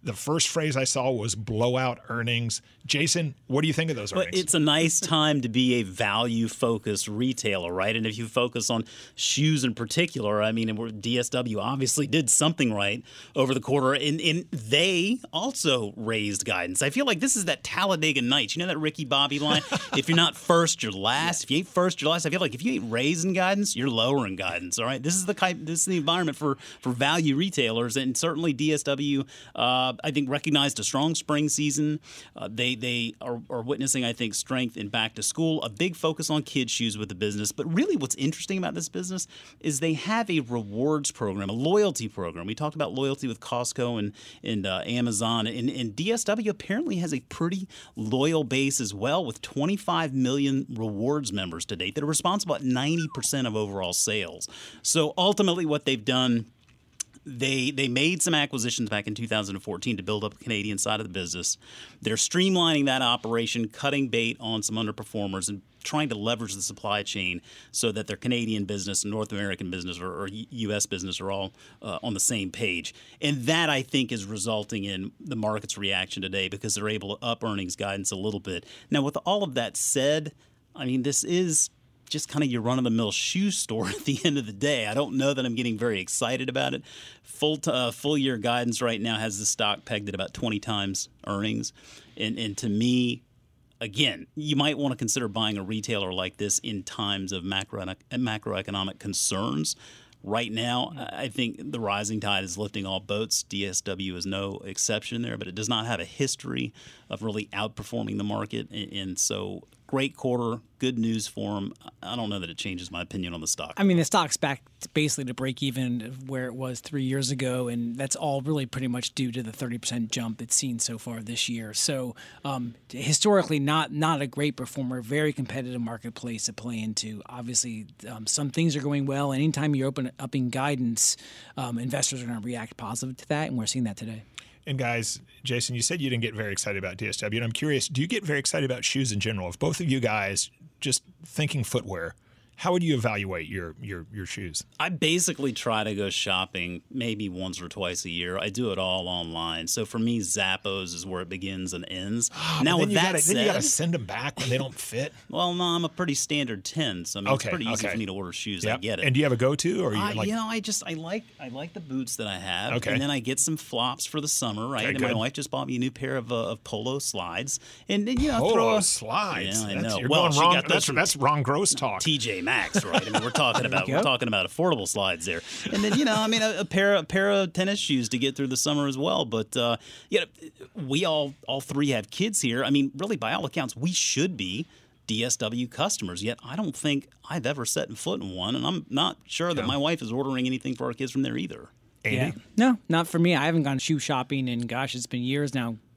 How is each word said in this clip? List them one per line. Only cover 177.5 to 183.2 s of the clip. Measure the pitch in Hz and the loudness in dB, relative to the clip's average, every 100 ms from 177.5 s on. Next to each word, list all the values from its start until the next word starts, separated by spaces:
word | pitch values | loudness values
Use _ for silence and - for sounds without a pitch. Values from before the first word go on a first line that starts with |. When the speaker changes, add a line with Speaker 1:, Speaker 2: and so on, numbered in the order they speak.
Speaker 2:
tennis | - 185 202 | 0 0 0
shoes | - 139 117 | 2 2 2
to | 127 | 0
get | 135 135 | 0 0
through | 139 | -2
the | 127 | 0
summer | - 147 143 | 2 2 0
as | 131 | 0
well. | 139 - 117 | 0 2 2
But, | 110 107 - | 0 -2 0
uh, | 120 117 - - - | 0 0 -4 -20 0
you | - | 0
know, | 175 - 160 _ - - | 0 -10 -20 _ -18 -10
we | 139 135 180 | -2 0 2
all, | 156 143 143 - | 2 0 -4 -4
all | 135 | -4
three | 135 139 147 | -2 0 2
have | 123 104 | 2 -2
kids | - 202 208 | -2 0 2
here. | 131 117 | 0 2
I | 120 | 4
mean, | 143 139 139 | 4 4 0
really, | 190 | -4
by | 196 | -2